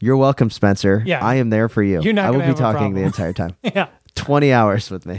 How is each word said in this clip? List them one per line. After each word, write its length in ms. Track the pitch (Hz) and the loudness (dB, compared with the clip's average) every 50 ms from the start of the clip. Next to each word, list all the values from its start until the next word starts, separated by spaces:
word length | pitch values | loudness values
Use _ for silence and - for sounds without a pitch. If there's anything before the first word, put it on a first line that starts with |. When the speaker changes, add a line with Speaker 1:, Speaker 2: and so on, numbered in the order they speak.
Speaker 1:
you're 160 | 104 120 135 | -2 0 2
welcome, 340 | 135 135 139 139 - 127 107 | 2 2 2 2 0 -2 -2
Spencer. 540 | - - 104 101 98 - - 98 98 107 110 | 0 0 0 0 2 2 2 2 2 2 0
Speaker 2:
Yeah. 180 | 180 170 131 98 | -2 -2 0 0
Speaker 1:
I 120 | 113 127 | 0 0
am 140 | 135 123 113 | 0 0 0
there 180 | 110 107 113 113 | 0 0 0 0
for 140 | - 214 - | 0 0 0
you. 160 | - 95 - | 2 2 0
Speaker 2:
You're 100 | 156 214 | 0 0
not 120 | 220 202 190 | 0 0 0
Speaker 1:
I 40 | 117 | 0
will 100 | 123 135 | 0 0
Speaker 2:
gonna 140 | 135 139 131 | 0 0 0
Speaker 1:
be 40 | - | 0
Speaker 2:
have 120 | 127 110 | 0 0
a 0 | |
Speaker 1:
talking 220 | 110 110 107 101 95 | 0 0 -2 -2 -2
the 80 | 95 | -2
Speaker 2:
problem. 20 | 95 | -2
Speaker 1:
entire 280 | 98 - - 87 82 | -2 -2 -4 -4 -4
time. 240 | 92 - 87 87 90 - | -4 -4 -6 -6 -8 -8
Speaker 2:
<laughs> 0 | |
Yeah. 240 | - - - 202 170 - _ _ _ _ _ | -8 -4 -2 -2 -4 -4 _ _ _ _ _
Speaker 1:
Twenty 360 | - - 143 143 143 147 139 | -10 -4 -2 0 2 4 4
hours 380 | 127 120 110 104 98 - - - | 4 4 4 2 2 0 -4 -6
with 160 | 95 92 - | -12 -12 -10
me. 80 | 90 92 | -12 -12